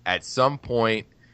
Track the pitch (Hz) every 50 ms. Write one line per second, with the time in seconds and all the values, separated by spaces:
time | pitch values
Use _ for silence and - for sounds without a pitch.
0 | - 90 92 90 - - - 131 127 139 143 139 - - 123 117 113 110 110 110
1 | 107 _ _ _ - -